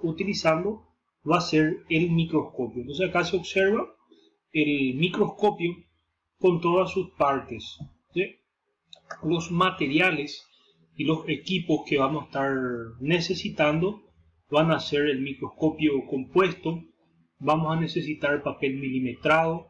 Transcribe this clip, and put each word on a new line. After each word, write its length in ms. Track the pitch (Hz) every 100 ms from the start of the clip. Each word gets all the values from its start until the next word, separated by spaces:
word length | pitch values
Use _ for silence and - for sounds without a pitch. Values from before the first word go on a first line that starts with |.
utilizando 800 | 170 160 196 202 165 160 190 214 _ _ _ _ 147
va 80 | 170
a 40 |
ser 420 | 165 156 156 185 -
el 220 | 160 170
microscopio. 720 | 165 160 156 143 - 117 123
Entonces, 280 | 123 147 185
acá 140 | 180
se 140 | 170 190
observa 480 | 170 190 196 220 - _ _ _ _ _ _
el 440 | 156 147 143 131 127
microscopio 760 | 180 220 185 - 208 - 170 175 _ _ _ _ _ _
con 220 | 185 170
todas 300 | 170 180 180
sus 200 | 190 170 -
partes, 600 | 143 135 - 113 - - - _ _
¿sí? 240 | 175 202 - _ _ _ _ _ - _ -
Los 280 | 156 165 -
materiales 960 | 170 185 180 143 151 185 156 143 - - _ _ _ _ -
y 80 |
los 240 | 139 160 -
equipos 540 | 156 - 185 165 151 -
que 100 | 143
vamos 260 | 135 151
a 20 | -
estar 280 | 139 135 135 127 120 113 -
necesitando 1040 | 139 170 165 180 - - 151 156 185 214 _ _ _ _ _
van 220 | 147 165
a 80 | 156
ser 280 | - 147 147
el 140 | 135
microscopio 840 | 135 135 - - 156 - 151 139 -
compuesto, 800 | 131 131 180 185 165 160 165 - _ _ _ _ _
vamos 360 | 135 156 156 165
a 40 |
necesitar 640 | 156 175 151 151 143 143
papel 340 | 143 139 139 135
milimetrado 880 | 139 131 127 117 151 156 165 165 -